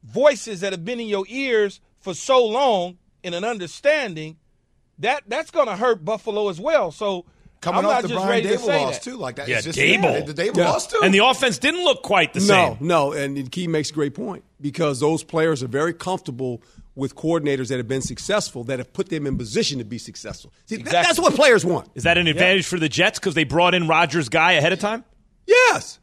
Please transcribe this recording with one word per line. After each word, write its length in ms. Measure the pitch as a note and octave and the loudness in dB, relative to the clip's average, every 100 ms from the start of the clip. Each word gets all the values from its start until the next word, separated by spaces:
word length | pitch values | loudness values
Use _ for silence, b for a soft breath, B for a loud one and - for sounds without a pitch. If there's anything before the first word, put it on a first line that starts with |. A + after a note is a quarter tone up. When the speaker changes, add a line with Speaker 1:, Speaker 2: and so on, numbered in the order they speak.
Speaker 1:
voices 580 | A2+ C#3+ D4 B3 - F#3+ | -8 4 4 4 -6 -6
that 120 | G3 | -6
have 120 | F#3 | -6
been 160 | E3 A#3+ | -6 -8
in 60 | A3+ | -2
your 180 | G3+ G3 | -4 -4
ears 520 | B3 C4+ A3+ G#3 - _ _ | -6 -2 0 0 -4 _ _
for 120 | - | -12
so 300 | F3 - C4 | -10 2 4
long 540 | A3+ A3+ C#4 G3+ F3+ F3+ _ _ | 4 2 2 2 -2 -8 _ _
in 120 | F3+ | -10
an 100 | E3+ | -6
understanding 920 | G#3+ A3+ E3+ - C#4+ D4+ B3 D#3+ D#3 D#3+ _ _ _ _ _ _ | -4 -6 -10 -4 0 0 -2 -8 -12 -16 _ _ _ _ _ _
that 220 | - - G3 | -2 -2 -4
that's 220 | B3 D#4+ | -8 -4
gonna 260 | E4+ B3+ F#3 | 0 0 0
hurt 280 | B3 A3 | 0 0
Buffalo 440 | D#3 G#3+ - G#3 G#3 | -2 -6 -4 -4 -4
as 100 | E3 | -4
well. 300 | B3 D#4 F#3 | 0 0 0
So 360 | D3 G#3 F#3 - b b _ | -4 -4 -4 -8 b b _
Speaker 2:
Coming 200 | F3 F#3 | -2 0
Speaker 1:
I'm 60 | D4+ | 2
Speaker 2:
off 60 | |
Speaker 1:
not 100 | B3+ | 0
Speaker 2:
the 60 | F#3 | 0
Speaker 1:
just 100 | E3 | -4
Speaker 2:
Brian 40 | F#3+ A3+ | 0 0
Speaker 1:
ready 40 | G3 | 2
to 60 | G#3+ | 0
Speaker 2:
Daboll 40 | A#3 | 2
Speaker 1:
say 180 | C#4+ | 0
Speaker 2:
loss, 100 | C3+ | 0
Speaker 1:
that. 80 | - | -4
Speaker 2:
too. 140 | - B3+ | -10 -10
Like 200 | C3 A#2+ | -10 -10
that. 120 | C#3 | -4
Speaker 3:
Yeah, 80 | A#2+ | -2
Speaker 2:
It's 80 | D3 | -2
just, 120 | E3 | 0
Speaker 3:
Daboll. 240 | C#3+ G3+ | 2 4
Speaker 2:
yeah, 180 | F3 A#2 | 2 0
the 100 | C#3+ | -4
Daboll 220 | D3+ G3 F3 | -4 -2 0
Speaker 4:
Yeah. 140 | F3 | 2
Speaker 2:
loss, 160 | C#4 - | 0 -2
too. 140 | A4+ | 2
Speaker 3:
And 100 | G3 | 4
the 60 | G3 | 6
offense 340 | A#3 B3+ C4 F#3 | 4 4 0 0
didn't 260 | C#4 F4 | -2 0
look 180 | F4 B3+ | 0 0
quite 300 | - G3 D#3+ | 0 0 2
the 80 | - | 0
Speaker 4:
No, 60 | G3+ | 4
Speaker 3:
same. 300 | F#3+ D#3+ A2 | 4 4 0
Speaker 4:
no, 320 | D#3 E3+ C#3 | 0 2 2
and 380 | D3+ C#3 C#3 B2+ | -2 -4 -6 -8
Key 140 | F3+ F3+ | -6 -2
makes 220 | D#3 D3 | -2 -4
a 20 | |
great 220 | - C#3+ | -4 -4
point 300 | - A#3 F3+ _ _ | -4 -10 -10 _ _
because 380 | C#3+ C3+ D#3 C3 | -10 -2 -2 0
those 220 | D3 D#3+ | 0 0
players 380 | - E3 D#3+ D3+ | -4 0 0 0
are 40 | B2 | -2
very 240 | C3 E3 | -2 -2
comfortable 680 | E3+ F#3 F#3 - B2 C3 A#2+ b b b | -4 -6 -6 -6 -8 -8 -8 b b b
with 200 | - C3+ - | -8 -8 -4
coordinators 520 | D#3+ E3+ D3 C#3 B2 | -2 0 0 -2 -2
that 80 | B2+ | -4
have 100 | A2+ | -4
been 140 | C3+ | -4
successful, 640 | B2+ A2+ - G3+ - B2 | -6 -10 -2 -2 -2 -10
that 140 | A#2+ C3 | -8 -8
have 120 | A#2+ | -8
put 160 | - F#3+ | -8 -6
them 160 | D#3+ C#3+ | -4 -4
in 100 | - | -4
position 400 | A#2 C#3 A3+ C#3 | -4 -2 -2 -4
to 60 | |
be 140 | G#2+ A#2 | -8 -12
successful. 540 | - G#2 G#2+ - - _ _ | -12 -16 -14 -14 -18 _ _
See, 100 | A3 | -12
th-, 40 | - | 0
Speaker 1:
Exactly. 200 | E3+ F4 | 2 4
Speaker 4:
that's 100 | E4+ | 4
what 140 | E4 | 2
players 300 | - D4 A3 | 6 6 6
want. 240 | E3+ D#3+ - | 4 -2 -4
Speaker 3:
Is 80 | - | -4
that 140 | D#3+ E3+ | 2 2
an 80 | E3+ | 2
Speaker 1:
Yeah. 60 | |
Speaker 3:
advantage 340 | D#3 F3+ F#3+ - | 2 4 4 0
for 120 | F3+ | -2
the 100 | D#3+ | -2
Jets 300 | C3+ F#3 - | 2 0 0
'cause 140 | G3 | -4
they 100 | D#3 | 0
brought 300 | D3 D3 F3+ | 0 4 4
in 120 | F3+ D#3+ | 2 2
Rodgers' 420 | D#3+ E3+ D#3+ B2+ | 2 2 0 0
guy 240 | D#3+ E3 | 2 4
ahead 180 | F3 D#3 | 4 4
of 80 | F3+ | 0
time? 240 | G#3 A3+ - _ _ _ - | -2 -6 -10 _ _ _ 4
Speaker 4:
Yes. 520 | A#4+ B4+ F4 - - | 6 6 2 -4 -20